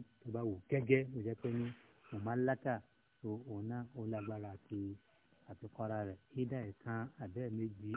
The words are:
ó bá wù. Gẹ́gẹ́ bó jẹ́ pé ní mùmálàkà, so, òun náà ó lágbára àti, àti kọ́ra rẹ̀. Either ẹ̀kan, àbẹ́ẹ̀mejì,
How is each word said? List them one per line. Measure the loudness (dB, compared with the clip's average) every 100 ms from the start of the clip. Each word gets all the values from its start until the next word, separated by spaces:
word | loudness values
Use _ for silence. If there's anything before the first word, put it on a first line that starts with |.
| -4 -12
ó | -6
bá | -2
wù. | 0 -2
Gẹ́gẹ́ | 0 2 8 6 6
bó | -2
jẹ́ | -2 -2
pé | 0
ní | 0 0 -4 -14 -20 -8
mùmálàkà, | -4 0 4 4 4 2 0 -2 _ _ _
so, | -4 -4
òun | -4 -4 -2
náà | -2 -4
ó | -4
lágbára | -2 -2 -2 -4 -6
àti, | -8 -6 -4 -4 -6 -12 _ _ -20 -16
àti | -12 -10
kọ́ra | -4 0 0
rẹ̀. | 0 -4 -6
Either | -2 0 0
ẹ̀kan, | -4 -6 -2 -2 -2 -6
àbẹ́ẹ̀mejì, | -8 -4 -2 0 -2 -2 -6